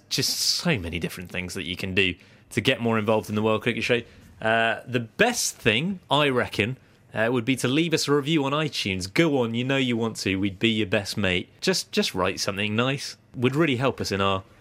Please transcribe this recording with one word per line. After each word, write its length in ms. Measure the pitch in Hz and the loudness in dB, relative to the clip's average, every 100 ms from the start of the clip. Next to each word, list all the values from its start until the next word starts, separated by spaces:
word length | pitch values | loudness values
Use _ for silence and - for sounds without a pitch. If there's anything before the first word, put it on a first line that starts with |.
| - | -6
just 280 | - - - | -2 -2 0
so 400 | - - 175 127 | 0 0 0 0
many 200 | 80 87 | -2 -4
different 320 | 87 - 87 | -6 -8 -8
things 240 | 92 90 | -8 -6
that 100 | 98 | -6
you 120 | 78 92 | -6 -4
can 180 | 95 | -2
do 200 | 92 92 - - - - | 2 2 0 -12 -20 -8
to 100 | 120 | -4
get 200 | 110 113 | -2 0
more 180 | 117 113 | 0 0
involved 300 | 107 107 104 | 2 0 0
in 60 | |
the 80 | 107 | 0
World 200 | 110 107 | 0 0
Cricket 200 | 120 113 | -2 -2
Show. 180 | 104 120 - - - - | -2 -2 -4 -18 -20 -6
Uh, 400 | 110 113 113 104 - | 0 2 0 -2 -4
the 140 | 120 | -6
best 560 | 113 - 233 233 - - | -4 0 2 0 -4 -2
thing, 420 | 117 110 180 185 - | 2 2 0 -6 0
I 180 | 139 147 | 2 2
reckon, 480 | 123 101 - 104 131 - - - | 2 0 0 -2 -4 -14 -20 -8
uh, 160 | 113 113 | -2 0
would 140 | 127 | 0
be 120 | 113 127 | 0 0
to 120 | 127 | 0
leave 240 | 143 170 | 0 0
us 160 | 151 - | 0 2
a 40 | |
review 300 | 143 135 160 | 0 2 0
on 80 | 135 | 2
iTunes. 600 | 147 151 - 101 95 95 | 0 -2 -2 -2 -2 -2
Go 260 | - 165 139 | 2 4 2
on, 120 | 117 | 0
you 100 | 117 | 0
know 120 | 127 135 | 0 0
you 200 | 127 113 | 2 0
want 200 | 113 - | -2 -2
to. 180 | 104 95 | -2 0
We'd 220 | 101 92 | 0 2
be 120 | 113 | 2
your 160 | 107 98 | 2 2
best 300 | 107 101 - | 0 -2 0
mate. 320 | 95 90 - - | 2 2 -2 -4
Just, 300 | - 175 - | 0 0 -2
just 220 | 208 202 | -2 0
write 240 | 92 90 - | 0 0 0
something 340 | - 98 104 110 | -4 -2 0 0
nice. 400 | 127 139 - - - - | 0 -2 -6 -14 -14 0
Would 180 | 123 143 | 2 4
really 200 | 165 117 | 2 2
help 240 | 131 - | 0 0
us 100 | 95 | -2
in 80 | 98 | 2
our 240 | 98 95 - - | 2 0 -4 -20